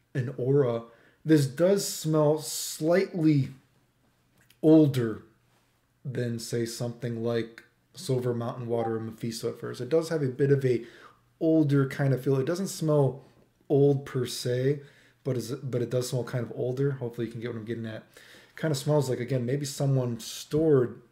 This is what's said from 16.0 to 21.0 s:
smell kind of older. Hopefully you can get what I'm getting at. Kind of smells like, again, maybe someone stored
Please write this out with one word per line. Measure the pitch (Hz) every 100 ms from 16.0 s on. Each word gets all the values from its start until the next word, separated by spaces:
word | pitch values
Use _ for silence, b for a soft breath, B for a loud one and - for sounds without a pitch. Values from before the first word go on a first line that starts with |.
| 120
smell | 127
kind | 117 127 113
of | -
older. | 123 131 143
Hopefully | 135 120 120 113
you |
can | 117
get | 120
what | 117
I'm | 107
getting | 117 113
at. | 110 - B B B B -
Kind | 160
of | 143
smells | 147 151 131
like, | 120
again, | 120 131 120
maybe | 143 139
someone | - 139 135 123 113
stored | - - - 151 160 135 113 -